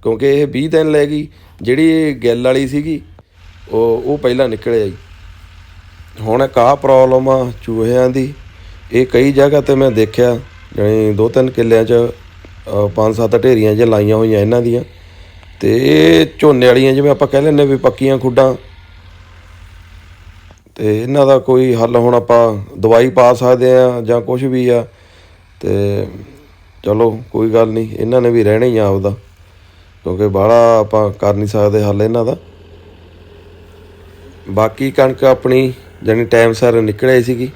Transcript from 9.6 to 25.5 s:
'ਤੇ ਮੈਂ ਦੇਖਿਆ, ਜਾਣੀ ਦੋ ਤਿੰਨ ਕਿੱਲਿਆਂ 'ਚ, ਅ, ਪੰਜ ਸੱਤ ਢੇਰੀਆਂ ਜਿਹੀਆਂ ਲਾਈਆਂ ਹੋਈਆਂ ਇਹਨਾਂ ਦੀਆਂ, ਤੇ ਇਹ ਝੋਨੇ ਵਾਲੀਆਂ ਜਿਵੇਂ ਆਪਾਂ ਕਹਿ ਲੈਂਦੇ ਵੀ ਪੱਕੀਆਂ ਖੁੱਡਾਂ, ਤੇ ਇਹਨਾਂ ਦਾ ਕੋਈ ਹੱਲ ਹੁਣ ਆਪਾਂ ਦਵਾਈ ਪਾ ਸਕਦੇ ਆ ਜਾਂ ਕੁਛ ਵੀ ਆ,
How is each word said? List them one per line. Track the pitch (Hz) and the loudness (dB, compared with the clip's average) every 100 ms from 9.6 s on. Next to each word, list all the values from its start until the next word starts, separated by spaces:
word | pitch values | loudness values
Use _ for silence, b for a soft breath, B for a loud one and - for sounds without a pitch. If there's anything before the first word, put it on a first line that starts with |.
'ਤੇ | 135 135 | 0 0
ਮੈਂ | 135 | 0
ਦੇਖਿਆ, | 110 107 - 123 117 - - - - | 0 -2 0 0 0 -8 -20 -16 -4
ਜਾਣੀ | 104 110 107 | -2 0 -2
ਦੋ | 104 110 | 0 -2
ਤਿੰਨ | 131 131 | 0 -2
ਕਿੱਲਿਆਂ | 127 117 113 | -2 2 2
'ਚ, | 113 | 2
ਅ, | 120 117 - - - - - - 101 104 104 | 0 0 -6 -20 -20 -20 -20 -10 -4 -4 -2
ਪੰਜ | 110 110 | -2 -2
ਸੱਤ | 113 120 | -2 0
ਢੇਰੀਆਂ | 131 120 107 | 2 2 2
ਜਿਹੀਆਂ | 107 117 | 2 2
ਲਾਈਆਂ | 107 104 107 | 2 2 0
ਹੋਈਆਂ | 113 107 | 0 0
ਇਹਨਾਂ | 101 123 | 0 0
ਦੀਆਂ, | 120 117 - b b b b b b - | 0 -4 -6 b b b b b b -6
ਤੇ | 113 110 | -2 0
ਇਹ | 135 151 160 165 156 - | 2 4 4 4 2 0
ਝੋਨੇ | 156 131 123 | 2 4 4
ਵਾਲੀਆਂ | 123 135 | 4 2
ਜਿਵੇਂ | 135 143 | 2 0
ਆਪਾਂ | 139 139 | 0 0
ਕਹਿ | 139 | 0
ਲੈਂਦੇ | 147 147 143 | 0 2 2
ਵੀ | 135 | 2
ਪੱਕੀਆਂ | 131 127 135 131 | -2 -2 -2 -2
ਖੁੱਡਾਂ, | 131 123 131 - - - b b b b b b b b b b b b b b b b b b _ - | -2 2 0 0 -12 -20 b b b b b b b b b b b b b b b b b b _ -8
ਤੇ | 107 107 | -4 -4
ਇਹਨਾਂ | 120 143 135 | -2 0 4
ਦਾ | 135 | 2
ਕੋਈ | 127 127 131 117 | 2 0 2 0
ਹੱਲ | 117 120 | 0 2
ਹੁਣ | 120 120 | 2 0
ਆਪਾਂ | 117 117 117 104 101 - | 2 2 2 -2 -10 -4
ਦਵਾਈ | 110 113 127 | 2 4 4
ਪਾ | 131 120 | 4 2
ਸਕਦੇ | 120 123 127 127 | 4 2 2 4
ਆ | 127 127 123 | 4 2 -2
ਜਾਂ | 110 120 | -2 -4
ਕੁਛ | 120 127 | -2 -6
ਵੀ | 135 127 123 | -4 -2 0
ਆ, | 120 127 b b b b b b | -2 -2 b b b b b b